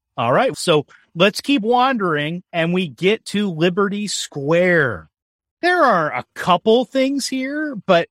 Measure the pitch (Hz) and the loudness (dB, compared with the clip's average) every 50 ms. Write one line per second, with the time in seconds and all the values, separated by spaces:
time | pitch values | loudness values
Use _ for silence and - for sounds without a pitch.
0 | _ _ _ - 120 117 135 185 247 214 151 - - 185 160 151 131 _ - - | _ _ _ -4 -2 0 2 2 0 0 -2 -4 -2 0 0 0 0 _ -12 -20
1 | _ _ - 165 180 208 - - - - 285 269 196 220 247 247 247 269 269 220 | _ _ -2 0 2 2 0 -2 -2 -2 0 0 0 0 2 2 2 2 0 0
2 | 196 175 156 147 147 151 170 175 - _ - 170 165 170 175 185 190 151 120 - | -2 -2 -2 -2 -2 -4 -6 -8 -10 _ -4 -2 0 0 0 0 -2 -4 -4 -2
3 | 160 190 220 - - - - 202 208 196 165 151 165 185 175 202 202 202 202 202 | 0 0 0 0 -4 -6 -4 -4 -2 -2 -2 0 0 0 2 0 -2 -2 -2 -6
4 | 208 190 - - - - - 147 135 143 165 175 180 180 175 165 143 123 104 82 | -8 -8 -8 -8 -10 -10 -10 -6 -2 0 2 2 4 4 4 2 2 0 -2 -6
5 | 78 _ _ _ _ _ _ _ _ _ _ _ - 349 359 359 302 254 202 175 | -12 _ _ _ _ _ _ _ _ _ _ _ -2 0 2 4 4 4 4 2
6 | 156 147 - 123 - _ - - - 185 175 170 - 220 220 247 247 - - 262 | 0 -2 -4 -6 -10 _ -12 -6 0 2 2 2 4 4 4 4 2 0 -2 0
7 | 262 269 277 277 - - 269 262 262 277 285 302 311 302 262 196 - - 185 170 | 0 0 -2 -4 -6 -6 -6 -6 -6 -6 -6 -6 -6 -8 -8 -6 0 2 2 2
8 | 170 - | 2 -2